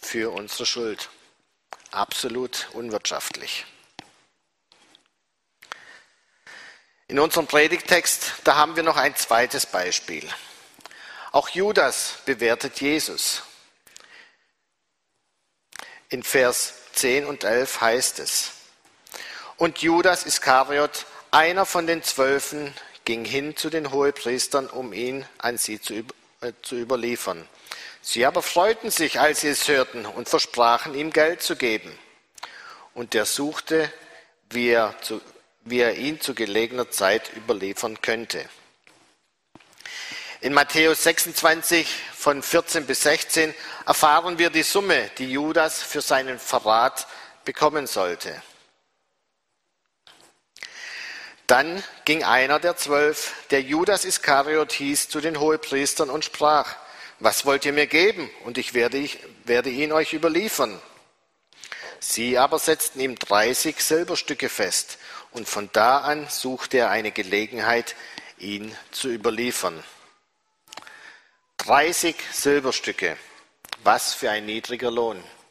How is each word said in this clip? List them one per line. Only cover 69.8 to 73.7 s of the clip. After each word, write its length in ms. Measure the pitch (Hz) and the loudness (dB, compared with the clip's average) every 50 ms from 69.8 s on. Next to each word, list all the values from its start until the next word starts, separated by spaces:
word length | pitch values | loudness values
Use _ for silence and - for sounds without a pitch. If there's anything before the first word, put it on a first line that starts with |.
| - - - - - _ _ _ _ _ _ _ _ _ _ _ _ - - - - - - - - - - - _ _ _ _ _ _ _ | -16 -18 -20 -20 -20 _ _ _ _ _ _ _ _ _ _ _ _ -20 -20 -20 -20 -20 -20 -20 -20 -20 -20 -20 _ _ _ _ _ _ _
Dreißig 600 | - - - 127 139 151 170 170 - - 170 156 - - - | -6 0 4 4 4 4 4 0 0 0 -2 -2 -4 -10 -10
Silberstücke. 840 | - - - 143 143 143 131 131 113 - - 117 98 - 95 85 78 - - - - - _ _ _ _ - - | -6 -2 2 2 2 2 2 0 -4 -4 -4 -6 -4 -2 -4 -4 -4 -6 -14 -20 -20 -20 _ _ _ _ -14 -14